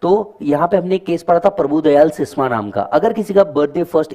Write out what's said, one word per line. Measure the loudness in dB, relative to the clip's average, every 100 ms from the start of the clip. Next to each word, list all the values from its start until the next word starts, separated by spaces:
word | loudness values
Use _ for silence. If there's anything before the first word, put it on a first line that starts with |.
तो | 0 0 -2 -8
यहां | -2 0 2
पे | 0
हमने | 0 -4
case | -4 -4
पढ़ा | 0 2
था | 2
प्रभुदयाल | 0 -2 0 4 4 4
सिस्मा | 2 -8 -4 -2
नाम | -2 -4
का। | -4
अगर | 0 0 0
किसी | -2 0
का | 2
birthday | 2 2 -2 -2
first | -2 -2 -2